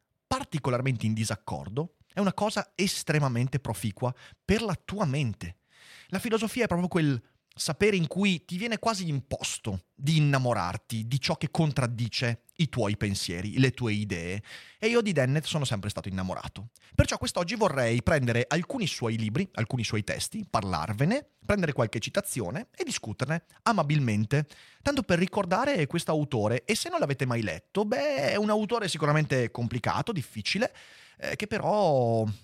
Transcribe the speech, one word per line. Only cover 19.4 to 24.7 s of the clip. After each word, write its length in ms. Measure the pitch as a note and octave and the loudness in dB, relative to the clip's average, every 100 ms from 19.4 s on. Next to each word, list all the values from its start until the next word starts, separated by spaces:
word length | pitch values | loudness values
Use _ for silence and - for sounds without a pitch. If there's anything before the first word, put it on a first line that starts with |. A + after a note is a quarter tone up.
| G3 | -2
alcuni 300 | - A2+ B2+ | -4 -2 -2
suoi 180 | A2 G#2+ | -2 -2
testi, 420 | - - - A2 G#2 | -2 -4 -6 -8 -4
parlarvene, 760 | A#2 G2 D#2+ D#2+ G#2+ D3+ C4+ - _ | -2 0 -2 -2 0 0 0 -4 _
prendere 280 | - G#3 E3 | -2 0 0
qualche 280 | C3+ A2+ A#2+ | 0 -2 -2
citazione 680 | - G3 - C3 F2+ B2+ B3 - | -4 -4 -4 -4 -6 -6 -10 -8
e 60 | |
discuterne 600 | E4 - A2+ G#2 B2+ E3 - - | -6 -6 -6 -4 -4 -4 -6 -4
amabilmente, 840 | A3 G#3 C#3+ D#3 B2 G#2 G#2+ C#3+ D3+ - - | 0 2 2 2 2 2 2 0 -2 -10 -20